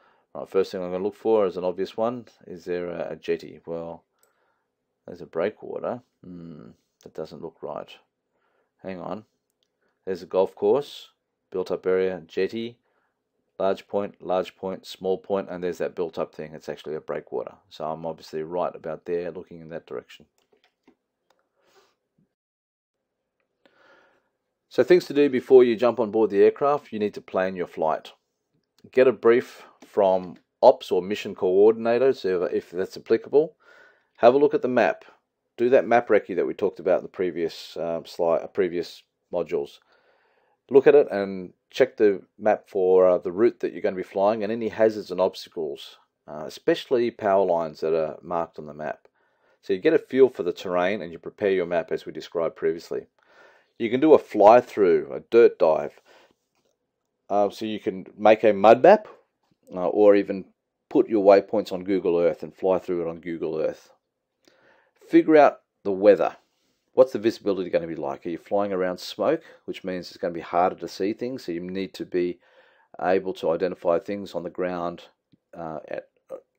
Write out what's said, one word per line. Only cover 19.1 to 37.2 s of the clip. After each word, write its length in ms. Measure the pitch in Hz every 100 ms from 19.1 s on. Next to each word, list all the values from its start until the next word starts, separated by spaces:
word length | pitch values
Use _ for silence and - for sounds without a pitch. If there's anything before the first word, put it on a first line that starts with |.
| 85 87
looking 320 | 82 - 85
in 80 | 80
that 160 | 80 -
direction. 400 | 62 - - _ _ _ _ _ _ _ _ _ _ _ _ _ _ _ _ _ _ _ _ _ _ _ _ _ _ _ _ _ _ _ _ _ _ _ _ _ _ _ _ _ _ _ _ _
So 160 | -
things 220 | 123 180 -
to 80 |
do 160 | 143 147
before 340 | 127 - 131
you 100 | 123
jump 240 | 107 120 117
on 120 | 107
board 180 | 110 104
the 140 | 98
aircraft, 500 | 107 110 143 147 -
you 60 | 110
need 160 | 104
to 80 | 98
plan 340 | - 98 92 92
your 100 | 85
flight. 460 | - 80 73 - - _ _ _ _ _ _ -
Get 160 | 127 131
a 40 |
brief 520 | 107 151 127 - - - _ -
from 500 | - 95 92 90 - _ -
ops 300 | 123 127 -
or 80 | 95
mission 340 | 92 104 107
coordinators, 920 | 95 92 95 104 113 113 120 135 123 95
if, 260 | 90 87
if 180 | 104 -
that's 280 | 85 95 -
applicable. 580 | - - - 135 170 _ _ _ _ _ _ -
Have 160 | 117
a 40 | 135
look 140 | 143
at 80 | 147
the 80 | 127
map. 380 | 123 92 - - _ _ _ _ -
Do 140 | 123
that 160 | 127 90
map 220 | 117 -
recce 280 | 104 - 85
that 100 | 69
we 60 |
talked 260 | - 98 -
about 200 | 85 76
in 40 |
the 60 | -
previous, 680 | -